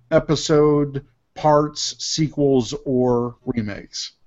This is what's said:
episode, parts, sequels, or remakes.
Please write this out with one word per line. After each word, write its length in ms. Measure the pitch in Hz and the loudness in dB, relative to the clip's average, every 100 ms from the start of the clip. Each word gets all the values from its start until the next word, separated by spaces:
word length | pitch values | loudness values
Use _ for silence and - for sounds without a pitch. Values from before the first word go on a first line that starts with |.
| _ | _
episode, 920 | 160 156 147 - 151 151 147 143 139 - _ _ | 0 0 -2 2 4 4 2 0 -6 -12 _ _
parts, 600 | - 151 147 147 - - - | -2 2 4 2 -4 -10 -8
sequels, 720 | - - 151 - 143 131 110 - | -8 -2 -2 0 2 2 0 -6
or 520 | 143 127 123 120 120 120 | -4 0 2 0 -2 -8
remakes. 680 | 127 120 104 98 - - - - | -6 -6 -6 -8 -12 -14 -14 -16